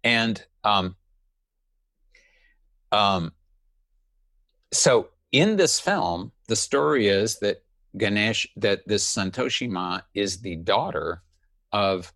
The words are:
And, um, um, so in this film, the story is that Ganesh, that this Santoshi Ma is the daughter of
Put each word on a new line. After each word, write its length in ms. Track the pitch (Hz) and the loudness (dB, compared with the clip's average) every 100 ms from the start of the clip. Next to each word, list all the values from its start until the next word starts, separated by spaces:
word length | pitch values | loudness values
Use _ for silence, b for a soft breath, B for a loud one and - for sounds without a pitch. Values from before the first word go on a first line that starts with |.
And, 400 | 117 117 113 104 - _ | 2 2 0 -2 -10 _
um, 320 | - 101 92 92 _ _ _ _ _ _ _ _ _ _ _ b b b b b _ _ _ | 2 2 0 -8 _ _ _ _ _ _ _ _ _ _ _ b b b b b _ _ _
um, 420 | 104 101 95 82 _ _ _ _ _ _ _ _ _ _ _ _ _ _ | 2 4 2 -2 _ _ _ _ _ _ _ _ _ _ _ _ _ _
so 380 | - 156 120 - _ _ | 0 4 4 0 _ _
in 260 | 131 196 208 | 2 2 4
this 220 | 165 - | 2 2
film, 520 | - 202 87 87 - _ - | -2 -2 -2 -4 -8 _ -4
the 80 | 110 | -4
story 520 | - 143 147 143 101 | 0 0 2 2 2
is 320 | 98 110 - | 2 0 -2
that 240 | 101 - _ _ _ 101 | -4 -4 _ _ _ -4
Ganesh, 520 | 107 104 110 110 - - | -2 0 0 -2 -6 -2
that 300 | 104 98 - | 0 0 -2
this 200 | 104 - | -2 0
Santoshi 640 | - 95 92 127 - 123 | -2 -4 -4 -4 -2 -4
Ma 320 | 92 90 92 - 101 | -4 -4 -6 -8 -4
is 260 | 101 92 | -4 -4
the 140 | 98 80 | -10 -8
daughter 680 | 85 101 170 - 76 85 _ _ _ _ _ | 0 0 0 -4 -6 -8 _ _ _ _ _
of 400 | 104 98 95 90 | 0 0 0 -6